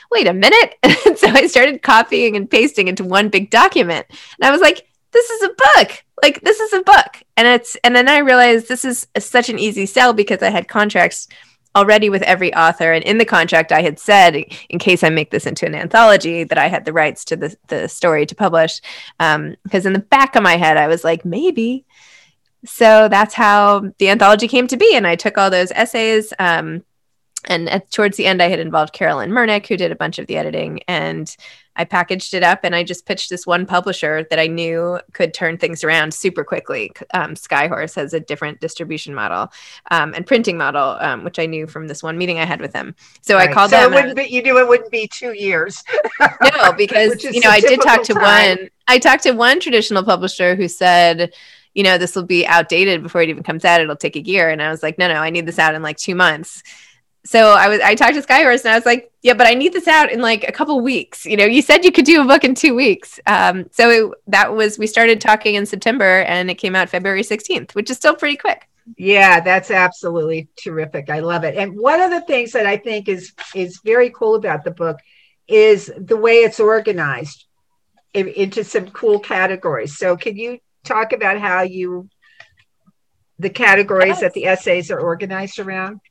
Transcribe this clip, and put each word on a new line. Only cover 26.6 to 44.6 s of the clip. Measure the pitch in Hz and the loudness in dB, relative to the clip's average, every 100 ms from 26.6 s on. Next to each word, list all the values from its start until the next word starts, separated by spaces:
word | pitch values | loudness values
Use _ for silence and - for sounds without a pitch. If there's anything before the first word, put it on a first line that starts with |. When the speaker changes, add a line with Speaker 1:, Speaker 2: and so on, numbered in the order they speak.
| 160 165 - _ _ _ _ - - | -4 -10 -16 _ _ _ _ -16 -6
Speaker 1:
and | 170 165 | -6 -4
at, | 190 - | -6 -6
towards | - 208 196 | -2 -2 -2
the | 185 | -2
end, | 185 | 0
I | 175 | 0
had | 170 | -2
involved | 165 160 151 | -4 -4 -4
Carolyn | - 165 147 113 | -4 -4 -2 -4
Murnick, | 233 226 208 202 | -2 -2 -2 -4
who | 180 | -4
did | 175 | -4
a | 165 | -6
bunch | 160 - | -8 -10
of | - | -10
the | 160 | -8
editing, | 156 160 160 156 - | -8 -8 -10 -10 -8
and | 170 160 160 156 - - - _ - | -6 -6 -8 -12 -16 -20 -20 _ -10
I | |
packaged | 170 185 175 185 - | -6 -4 -4 -6 -8
it | 185 | -2
up | 175 180 | 0 0
and | 175 | -2
I | 170 | -4
just | 175 175 - | -6 -8 -10
pitched | 190 - | -10 -8
this | 180 180 | -10 -4
one | 175 190 | -4 -2
publisher | 180 185 180 151 156 160 | -4 -4 -4 -4 -4 -4
that | 160 | -2
I | 160 | -2
knew | 170 165 165 175 175 - | -4 -6 -6 -6 -8 -10
could | - 170 | -6 -6
turn | - 170 165 | -4 -6 -4
things | 170 165 | -6 -6
around | 156 160 156 | -2 -2 -2
super | - 190 175 | -4 -6 -6
quickly. | 143 180 - 139 104 - | -8 -8 -8 -10 -10 -14
C-, | - | -8
um, | 185 156 | -6 -6
Skyhorse | 160 - 143 156 165 156 - | -10 -4 -2 -2 -4 -8 -10
has | 139 | -8
a | 160 | -8
different | 156 147 151 151 | -8 -10 -10 -10
distribution | 160 - 156 156 - | -12 -12 -12 -12 -12
model, | 139 104 90 117 - - - - | -8 -8 -6 -8 -14 -20 -20 -6
um, | 165 151 | -4 -4
and | 165 185 | -8 -2
printing | 240 226 170 | -2 0 -4
model, | 139 147 135 - | -4 -2 -4 -4
um, | 151 120 | -6 -8
which | 98 - | -10 -8
I | 160 | -8
knew | 160 160 | -8 -12
from | 160 156 | -14 -16
this | 139 | -12
one | 160 165 | -10 -8
meeting | 180 165 | -6 -4
I | 160 | -6
had | - | -6
with | 147 | -10
them. | - 135 - _ _ | -12 -12 -18 _ _
So | - 196 | 0 2
I | 180 | 4
Speaker 2:
Right. | |
Speaker 1:
called | 202 202 | 2 4
Speaker 2:
So | 233 | 6
it | |
Speaker 1:
them | 247 | 6
Speaker 2:
wouldn't | 269 262 269 | 4 2 -2
Speaker 1:
and | 262 | -6
Speaker 2:
be, | |
you | 247 | -4
knew | 247 | 0
it | 254 | 2